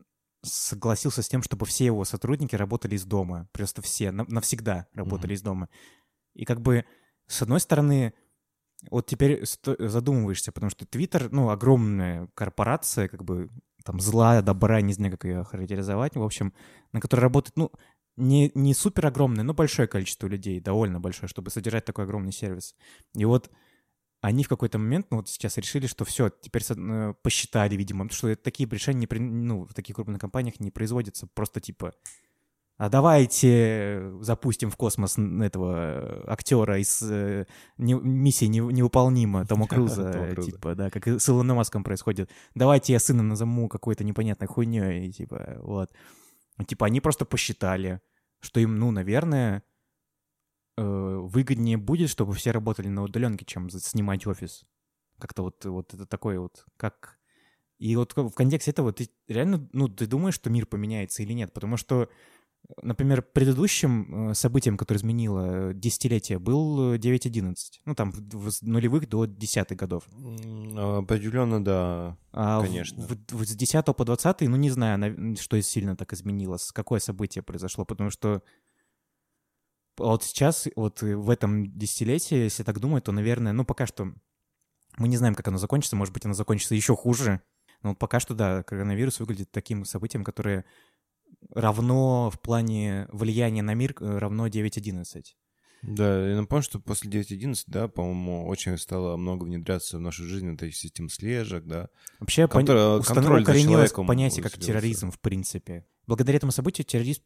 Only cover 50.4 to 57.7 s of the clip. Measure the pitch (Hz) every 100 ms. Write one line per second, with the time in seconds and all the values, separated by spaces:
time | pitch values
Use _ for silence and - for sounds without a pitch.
50.4 | _ _ _ - 104 98 95 95 92 117
51.4 | 135 117 117 113 101 165 160 - 101 98
52.4 | 120 110 107 104 98 98 101 113 120 101
53.4 | - 92 90 92 - 107 104 98 104 92
54.4 | 87 - _ _ _ _ _ _ - -
55.4 | 92 - 95 92 87 92 95 - 113 92
56.4 | 90 - _ - 107 - - _ _ _
57.4 | _ _ _